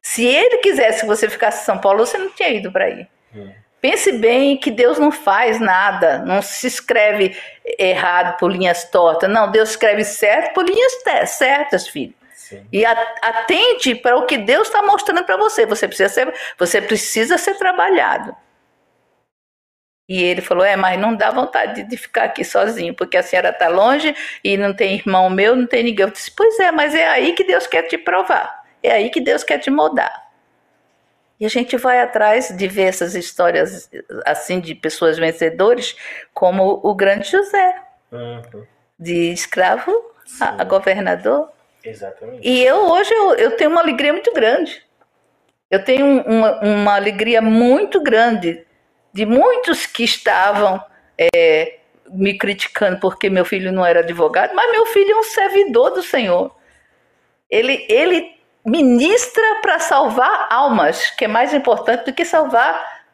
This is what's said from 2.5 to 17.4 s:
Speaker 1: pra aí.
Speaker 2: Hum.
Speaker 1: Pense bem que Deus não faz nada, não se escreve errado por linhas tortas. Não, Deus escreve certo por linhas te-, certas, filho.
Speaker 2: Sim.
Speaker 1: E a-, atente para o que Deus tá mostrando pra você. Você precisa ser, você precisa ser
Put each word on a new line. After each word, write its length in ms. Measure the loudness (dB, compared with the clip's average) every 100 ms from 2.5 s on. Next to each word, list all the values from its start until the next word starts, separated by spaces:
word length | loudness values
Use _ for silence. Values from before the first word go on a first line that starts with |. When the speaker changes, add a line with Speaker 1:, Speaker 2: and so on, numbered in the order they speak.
| -2 -4
Speaker 1:
pra 140 | -2 -2
aí. 200 | -4 -16 _ _
Speaker 2:
Hum. 160 | -20 -20 -20 _ _
Speaker 1:
Pense 300 | -2 0 0
bem 440 | 2 2 4 2 0
que 140 | -2
Deus 280 | 2 2 4
não 140 | 2
faz 480 | 0 0 2 2 0
nada, 580 | 2 2 2 2 0 0
não 200 | -2 -2
se 260 | -2 -6 -6
escreve 720 | -8 -2 2 2 2 -2 -2 -20 -18 -12 -2
errado 600 | 0 0 0 0 0 -2
por 120 | -2
linhas 340 | 0 0 -2 0
tortas. 380 | 2 4 2 2
Não, 200 | 2 2
Deus 200 | 2 0
escreve 320 | 2 2 2
certo 520 | -2 -2 0 2 0
por 100 | -2
linhas 300 | 0 2 2 0
te-, 220 | -2 -2 -2
certas, 600 | -2 0 0 0 -4 -4
filho. 280 | -10 -12 -14 _
Speaker 2:
Sim. 340 | -20 -20 -20 -8
Speaker 1:
E 120 | -2 0
a-, 280 | 0 -2 -4
atente 720 | -4 -4 -2 0 2 2 0
para 220 | -2 2 2
o 80 |
que 140 | 2 -4
Deus 320 | 0 0 2
tá 120 | 0
mostrando 400 | 2 0 2 -2
pra 120 | -2 0
você. 300 | 0 0 0
Você 200 | 0 -4
precisa 220 | 0 0
ser, 260 | 0 -4 -6 -12 -4
você 220 | -2 0
precisa 560 | -2 -4 -2 -4 0
ser 180 | 0